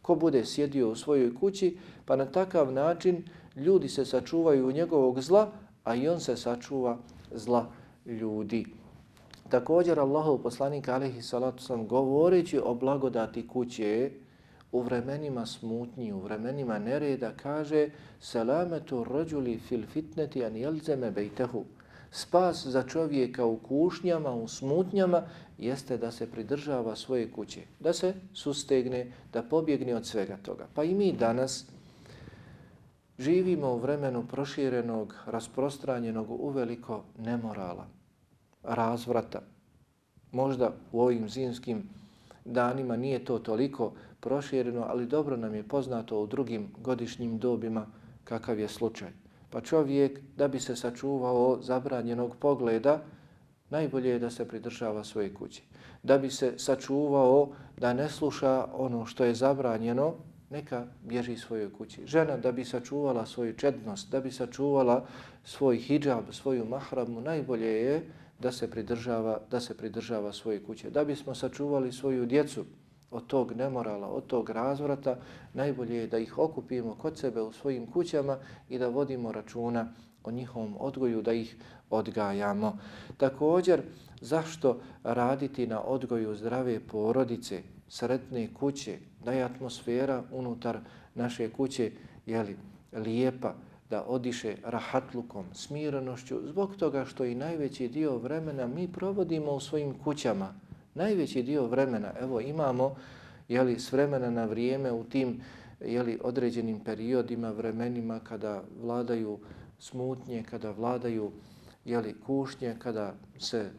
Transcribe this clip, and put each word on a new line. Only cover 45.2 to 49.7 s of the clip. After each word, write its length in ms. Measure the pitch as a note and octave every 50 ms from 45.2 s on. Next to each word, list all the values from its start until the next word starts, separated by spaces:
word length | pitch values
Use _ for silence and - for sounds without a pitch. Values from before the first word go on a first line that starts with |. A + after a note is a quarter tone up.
| D3+ C#3+ C3+
nam 180 | A#2 A2+ A2 G#2+
je 80 | G#2+
poznato 580 | G#2 - - C#3 C3 B2+ B2 A#2 A2+ - A2+ G#2+
u 60 | G#2+
drugim 420 | G#2 G#2 A#2+ C3+ A#2 A#2 A2 G#2 G2 - -
godišnjim 600 | A#2 B2+ B2+ A#2 A#2+ A2+ - - B2 A#2 A2+ A2
dobima 480 | A2+ B2 A#2+ A2 A2+ A2+ A2 A2 G#2+ - - - - - - - -
kakav 360 | - A#2 A2+ - - A#2 G#2
je 80 | G#2+ G#2
slučaj. 400 | - - A#2 A2 A2+ - G2+ F2+ - - - - - - - -
Pa 100 | - A#2
čovjek, 600 | A2+ -